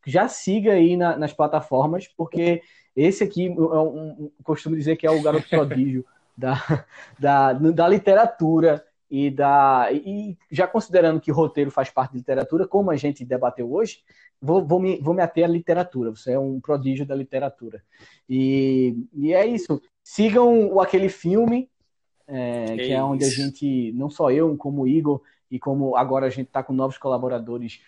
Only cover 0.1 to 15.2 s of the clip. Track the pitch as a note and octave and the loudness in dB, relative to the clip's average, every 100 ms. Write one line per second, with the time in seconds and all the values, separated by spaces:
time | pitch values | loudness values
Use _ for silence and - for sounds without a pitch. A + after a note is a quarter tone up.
0.1 | D#3 A#3+ - - G#3 G#3 F#3+ E3+ F3+ F3 | 0 0 -4 -4 0 2 4 4 4 0
1.1 | D3+ D3+ - D3+ D#3 - C3 D3+ F3 - | -2 -4 -2 0 -2 0 0 0 -2 -8
2.1 | - E3 E3 E3+ E3+ - _ _ - D#3+ | -10 -6 -2 0 0 -4 _ _ 0 2
3.1 | G3 G3+ - C3 C#3 D#3+ D#3+ D#3 C#3+ D#3 | 2 -2 -2 -4 0 0 0 0 -4 -12
4.1 | C3+ D3+ _ C#3 D#3 D#3 D#3+ D3 D#3+ D#3+ | -14 -16 _ -6 -6 -4 -4 -2 0 0
5.1 | D#3 D3+ D3+ - D#3+ C#3+ C3 C3+ C3 B2+ | 2 2 0 0 0 0 0 -2 -2 -8
6.1 | _ _ - B2+ C3 - D3+ - - - | _ _ -8 -6 -4 -2 -4 -6 -20 -20
7.1 | - C#3+ C#3 C#3 B2+ D#3+ E3 E3+ G3+ G3+ | -4 2 4 4 2 2 4 4 4 4
8.1 | F#3+ A#3 - D#3+ E3 D#3+ D3 - _ - | 4 4 0 0 4 4 2 -4 _ -8
9.1 | C#3 C#3+ C3+ C#3+ C#3+ C#3 C3 A#2 D3 F#3+ | -4 -2 0 2 4 6 4 2 -2 -4
10.1 | G3+ G#3 F3 - D3 F3+ A3+ - F#3 E3 | -10 -10 -14 -8 -4 -2 -2 0 4 4
11.1 | D#3+ - C#3+ D#3 - C#3 - C3+ - B2+ | 2 0 0 0 0 -2 -2 -4 -4 -4
12.1 | B2 B2 C3 - E3 F#3 G3 G3 D3 C#3+ | -6 -4 -4 -2 -2 0 0 0 0 -2
13.1 | C#3+ B2+ B2+ B2 B2+ A#2+ D#3+ A3 - _ | -4 -6 -2 -2 -4 -4 -2 -4 -6 _
14.1 | _ _ _ C#3 F#3 D3+ F3+ F#3+ F3+ C#3+ | _ _ _ 0 0 2 0 0 -2 -2
15.1 | F#3 | 0